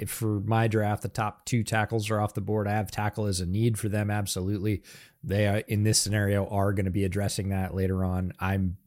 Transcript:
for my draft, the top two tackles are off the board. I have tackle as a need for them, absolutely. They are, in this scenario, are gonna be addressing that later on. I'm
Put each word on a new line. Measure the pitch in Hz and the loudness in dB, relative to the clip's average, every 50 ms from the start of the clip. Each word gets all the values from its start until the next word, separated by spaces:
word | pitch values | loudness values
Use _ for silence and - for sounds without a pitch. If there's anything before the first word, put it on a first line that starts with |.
| 104 | -6
for | 101 - - 117 107 107 101 | -8 -6 -2 -2 0 0 0
my | 98 107 113 113 113 113 | 0 2 2 4 4 4
draft, | 104 110 104 104 104 - | 2 2 2 2 0 -2
the | - 98 | -4 -6
top | - - 110 104 - - - | -4 -4 -4 -4 -4 -8 -6
two | - 127 117 | -2 0 0
tackles | 107 - 113 110 107 - 113 110 104 107 | 0 2 0 0 0 0 0 -2 -2 0
are | 110 104 | 0 0
off | 104 101 - | 0 0 -2
the | 110 | -4
board. | 98 101 107 107 104 101 | -4 -2 0 0 0 0
I | |
have | 104 110 104 - | 0 -2 -2 -4
tackle | - - 104 104 - - 107 | -4 -2 -2 -2 -2 -2 -2
as | 104 95 90 | 0 0 -2
a | 90 | -2
need | 85 92 107 113 120 113 - | -2 0 2 2 2 2 0
for | - 104 | -2 -2
them, | 98 107 104 104 | 0 0 0 0
absolutely. | 104 104 104 - - 92 92 95 104 98 92 107 104 90 - - - - - - _ _ - | -2 -2 -2 -4 -4 -4 -2 -2 -2 -2 0 -2 -2 -2 -4 -10 -20 -20 -20 -20 _ _ -4
They | - 95 104 104 | -2 2 2 2
are, | 101 98 92 | 2 2 0
in | - - 113 104 104 | 0 0 0 2 4
this | 110 107 - | 4 4 2
scenario, | - 101 104 107 101 101 101 101 98 - | 2 2 0 2 2 2 2 2 0 0
are | 104 101 98 101 101 | 0 0 0 2 2
gonna | 101 95 98 | 0 0 0
be | 92 101 98 | 0 0 0
addressing | 92 87 101 101 95 - - 95 98 | 0 0 0 -2 -2 -2 -2 -2 -2
that | 98 95 92 92 - | 0 -2 -2 -2 0
later | 95 95 95 95 95 92 | 0 0 2 2 2 0
on. | 92 92 92 92 87 - - | 0 0 0 -2 -4 -4 -4
I'm | 92 92 98 98 95 90 87 - _ | -2 0 2 2 0 0 -2 -6 _